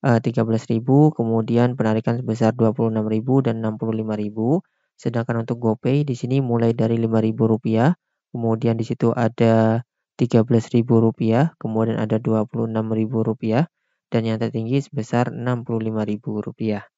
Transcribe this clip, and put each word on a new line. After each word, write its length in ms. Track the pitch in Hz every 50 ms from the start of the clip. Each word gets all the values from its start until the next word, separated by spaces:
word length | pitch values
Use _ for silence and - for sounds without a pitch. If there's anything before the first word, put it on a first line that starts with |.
eh, 200 | - 139 120 113 117
tiga 200 | 123 117 - 113
belas 200 | 113 113 110 - -
ribu, 440 | 117 113 117 123 131 143 151 156 147
kemudian 640 | - 117 113 113 113 110 110 117 117 120 123 123
penarikan 440 | 131 117 110 110 110 - - 120 117
sebesar 360 | 127 120 110 113 117 110 113
dua 160 | 123 113 110 110
puluh 160 | - 120 113
enam 160 | 110 110 107
ribu 400 | 110 110 110 110 131 127 135 131
dan 160 | 120 113 113
enam 160 | 113 110 107
puluh 240 | 107 - 113 110 110
lima 160 | 110 110 107
ribu. 480 | 107 104 104 104 110 110 120 147 185 - _ _ _ _ _ _
Sedangkan 480 | _ - - 117 120 117 - 117 117 113
untuk 160 | 113 120 117
GoPay 480 | 120 113 110 - _ 123 131 143 151 143
di 80 | 127
sini 240 | 113 - 120 127 135
mulai 320 | 135 120 117 117 117 113 117
dari 240 | 117 113 113 117
lima 240 | 113 113 113 113 110
ribu 280 | 110 110 110 - 110 113
rupiah, 440 | 113 110 _ 113 113 110 120 147 180 _ _ _ _ _ _ _ _
kemudian 480 | 123 117 113 113 110 120 117 113 113
di 40 | 113
situ 280 | - 117 - - 117 113
ada 640 | 123 120 113 113 - 120 113 113 113 110 113 113 117 120 _ _ _ _ _ _ -
tiga 240 | 127 120 - 117 110
belas 240 | 120 120 113 107 - -
ribu 240 | 120 113 120 120 113
rupiah, 560 | 113 113 113 _ 117 113 110 120 143 165 -
kemudian 400 | _ - 117 110 110 113 113 113
ada 240 | 110 113 107 113 110
dua 240 | 117 117 113 110 107
puluh 240 | 107 - 117 117 113
enam 240 | 110 113 110 110 113
ribu 320 | 110 110 110 131 113 110
rupiah, 400 | 113 110 - - 113 110 120 165 - _ _ _ _ _ _ _ _ -
dan 160 | 117 110 113
yang 80 | 113
tertinggi 480 | 110 113 113 - 113 113 113 127 139 135
sebesar 480 | - - 139 110 - - 120 123 123 120
enam 320 | - 120 123 123 120 113
puluh 240 | - 117 113 110 110
lima 160 | 110 110 107
ribu 400 | 104 104 104 _ - 107 107 104
rupiah. 400 | - 110 _ 113 110 107 101 - _ _